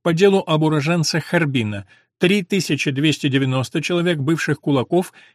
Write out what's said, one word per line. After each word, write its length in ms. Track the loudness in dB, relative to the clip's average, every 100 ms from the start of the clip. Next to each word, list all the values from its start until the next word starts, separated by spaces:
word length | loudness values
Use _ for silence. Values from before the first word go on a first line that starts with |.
по 100 | -2
делу 300 | 2 4 4 2
об 180 | 2
уроженцах 600 | 2 2 0 0 0 -2
Харбина, 640 | -2 0 0 0 -2 -4 -10 _ _ _
три 240 | 0 0
тысячи 480 | 0 -2 -2 -2 -2
двести 380 | 0 0 0 0
девяносто 520 | 0 0 -2 -2 -4
человек 380 | -4 -2 -2 -2
бывших 420 | -2 -2 -2 -4
кулаков 540 | 0 0 2 0 -2 -8 -20